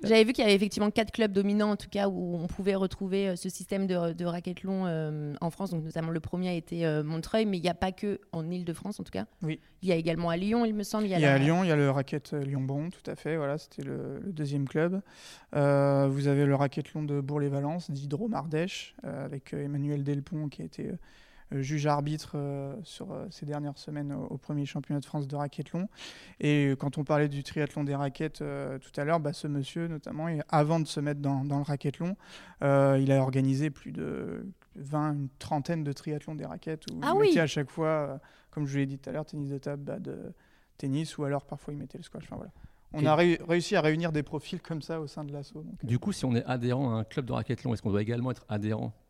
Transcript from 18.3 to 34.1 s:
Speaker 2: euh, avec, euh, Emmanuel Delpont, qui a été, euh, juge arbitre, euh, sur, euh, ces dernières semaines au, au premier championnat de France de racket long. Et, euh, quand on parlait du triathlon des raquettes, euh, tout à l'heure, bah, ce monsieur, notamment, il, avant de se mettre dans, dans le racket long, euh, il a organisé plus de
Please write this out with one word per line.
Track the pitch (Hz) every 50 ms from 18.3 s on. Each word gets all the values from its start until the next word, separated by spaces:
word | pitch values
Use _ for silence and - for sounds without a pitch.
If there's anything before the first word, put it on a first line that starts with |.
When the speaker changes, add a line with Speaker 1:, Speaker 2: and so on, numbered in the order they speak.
| 220 139 147 165 156 156 175 196 - - - - - - -
Speaker 2:
euh, | - - 139 143
avec, | 147 143 139 - - -
euh, | 147 143
Emmanuel | 143 147 139 143 147 147 143 139
Delpont, | 143 143 143 139 - 156 151 151 143
qui | - - 156
a |
été, | 135 - - 151 -
euh, | 180 - - - - - - _ _ - - - 143 139
juge | 135 135 156 147 143
arbitre, | 151 147 147 143 151 156 151 - - -
euh, | 147 143 143 139 139 139 139 139 220 160
sur, | - - - 156 190
euh, | 156 151 - 185
ces | - - 151
dernières | 143 147 147 147 143 139
semaines | - - 156 151 147 143 143 143
au, | 151 151 - 156
au |
premier | 135 - - 147 143 143
championnat | - - 151 - - 147 143
de | -
France | - - 151 143
de | 135 147
racket | 143 143 139 - - 135 -
long. | - 170 190 - - - - - - - - - - -
Et, | - 147 147 147 143
euh, | 139 135
quand | - 151 143 -
on | 156 143
parlait | - 151 147 151
du | 143 143 143 135
triathlon | - - 156 147 - - 151 143
des | 139 139
raquettes, | 139 143 139 135 - 160 151 - -
euh, | 151 143 139 143 139 139 135
tout | 131 - - - 147
à | 143
l'heure, | 156 170 165
bah, | 147 147 139
ce | - -
monsieur, | 151 143 139 131 - - 170 170
notamment, | 170 160 151 - - - 151 160 170
il, | 160 147 -
avant | - 165 151 151 151 165 165
de | 151
se | - - 156
mettre | 143 147 147 143
dans, | 143 139 139 131 135
dans | 143 139
le | 143 143
racket | 151 143 - - 143 -
long, | - 165 180 208 - - - - - - - - - 147
euh, | 139 139 139 139 139 139 135
il | 135 135
a | 135 135
organisé | 131 135 131 135 135 135 135 135 151 151
plus | 135 - - -
de | - 151 156 -